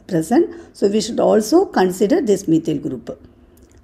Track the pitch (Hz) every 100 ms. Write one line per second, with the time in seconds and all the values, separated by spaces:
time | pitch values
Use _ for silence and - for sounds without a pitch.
0 | - 170 160 262 - - - - 202 214
1 | 214 151 180 208 214 330 392 - 185 180
2 | 202 339 240 185 - 160 165 147 143 127
3 | - - - _ _ _ - _